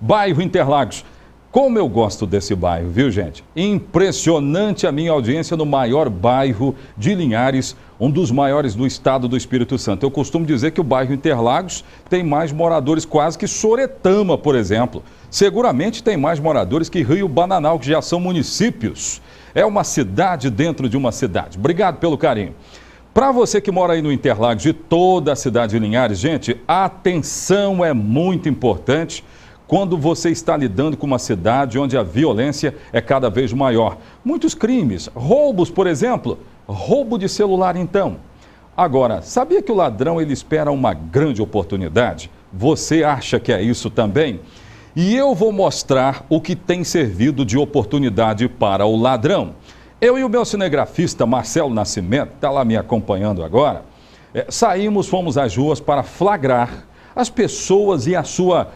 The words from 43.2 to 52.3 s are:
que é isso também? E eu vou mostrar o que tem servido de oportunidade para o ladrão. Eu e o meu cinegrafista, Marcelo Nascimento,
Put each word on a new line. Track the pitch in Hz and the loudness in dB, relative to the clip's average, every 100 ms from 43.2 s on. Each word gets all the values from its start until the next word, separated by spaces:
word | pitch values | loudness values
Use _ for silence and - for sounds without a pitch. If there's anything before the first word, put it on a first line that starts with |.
| - 120 | -2 -2
que | - | 0
é | 104 | 0
isso | 110 120 110 | 2 0 -2
também? | 107 107 98 156 90 - - - - - 160 | -2 0 2 0 -2 -14 -20 -20 -20 -10 -2
E | 180 247 | 0 2
eu | 277 | 2
vou | 180 220 | 2 0
mostrar | 196 175 - - 135 131 131 - | 2 0 -2 0 2 2 -2 0
o | 156 | 0
que | - 180 | 0 -4
tem | - 180 | -2 -2
servido | 170 185 120 90 131 131 | 0 0 0 2 0 2
de | 120 131 | 0 0
oportunidade | 147 147 - 147 131 101 110 104 123 | 2 0 0 0 0 2 0 2 -2
para | - 104 98 107 | 0 0 2 2
o | 113 | 2
ladrão. | 123 127 143 185 208 - - - - - | 2 2 2 0 -2 -10 -20 -20 -20 0
Eu | 233 262 | 2 2
e | |
o | 254 | 2
meu | 240 214 | 0 0
cinegrafista, | 202 185 143 113 - 170 - 117 | -2 0 0 0 -2 -2 0 0
Marcelo | 123 120 160 143 | 0 0 -2 0
Nascimento, | 110 101 110 87 135 117 | -2 -2 -4 -2 -2 -2